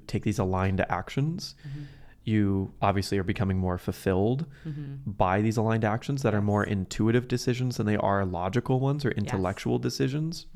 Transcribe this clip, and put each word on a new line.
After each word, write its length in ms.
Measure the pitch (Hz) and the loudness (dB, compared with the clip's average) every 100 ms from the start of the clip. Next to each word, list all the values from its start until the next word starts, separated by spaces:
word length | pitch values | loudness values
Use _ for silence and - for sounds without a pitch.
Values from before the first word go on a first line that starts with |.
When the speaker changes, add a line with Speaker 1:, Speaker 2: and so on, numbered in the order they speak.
| - | -4
Speaker 1:
take 160 | 104 | -2
these 160 | 107 98 | 0 0
aligned 420 | 95 92 95 95 - | 0 2 2 2 0
actions, 640 | 90 - - 147 180 - - 143 | -2 -4 -2 -2 -2 -8 -12 -12
Speaker 2:
Mm-hmm. 140 | 143 143 - - - - | -12 -12 -16 -20 -10 0
Speaker 1:
You 460 | 107 101 98 95 - | 2 4 2 -2 0
obviously 360 | 101 98 95 98 | 0 2 0 0
are 60 | 92 | 0
becoming 240 | 98 98 95 | 0 0 2
more 200 | 92 90 | 0 -2
fulfilled 680 | - - 95 92 104 135 165 - 160 | -4 -2 2 2 2 0 -4 -10 -10
Speaker 2:
Mm-hmm. 440 | 147 143 139 117 101 92 | -10 -10 -10 -6 0 2
Speaker 1:
by 100 | 98 | 4
these 160 | 110 113 | 2 2
aligned 280 | 110 113 110 113 | 2 2 2 0
actions 260 | - 139 | -2 0
that 100 | 123 104 | 2 2
are 40 | |
more 220 | 104 104 101 | 2 2 2
Speaker 2:
Yes. 80 | |
Speaker 1:
intuitive 520 | 101 92 - 107 120 123 127 | 0 -2 0 2 2 2 -2
decisions 420 | - 120 127 117 | 0 -2 -2 -2
than 80 | 107 | 0
they 80 | 107 98 | 2 2
are 160 | 98 95 | 2 0
logical 540 | 87 92 117 - 131 135 | -2 -2 0 2 2 2
ones 160 | 143 135 | 0 -2
or 40 | |
Speaker 2:
Yes. 80 | - | -2
Speaker 1:
intellectual 540 | 107 104 92 98 - 123 | -2 0 0 -2 -2 0
decisions. 680 | 123 120 135 143 160 - - | 0 -2 -2 -2 -4 -6 -12